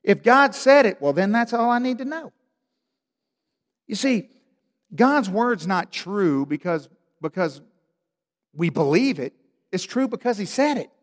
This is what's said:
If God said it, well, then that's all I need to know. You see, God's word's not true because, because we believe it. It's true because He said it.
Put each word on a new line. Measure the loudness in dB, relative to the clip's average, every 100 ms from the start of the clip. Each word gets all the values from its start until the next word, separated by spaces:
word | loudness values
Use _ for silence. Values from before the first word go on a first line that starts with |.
If | 2 2
God | 4 6 4
said | 2 4 6
it, | 4 0
well, | -2
then | 0 0
that's | 0 -2
all | 0 0
I | 0
need | -2 -6
to |
know. | -8 -10 -14 _ _ _ _ _ _ _ _ _ _ _ _ _ _ _ -10
You |
see, | -4 0 -2 -4 _ _ _ _ _ _
God's | 2 2 4 0
word's | -2 -2 -2 -2
not | -4 -4
true | -10 -8 -2 0 0
because, | -4 -6 -4 -6 -6 _ _ _
because | -10 -4 -4 -6 _ _ _ _ _ _ _ _ _
we | -4 -4
believe | 0 2 2 0 -2
it. | -8 _ _ _ _
It's | -8
true | -6 -4 -4
because | -4 -4 -4
He | -6
said | -2 0 -2
it. | -6 _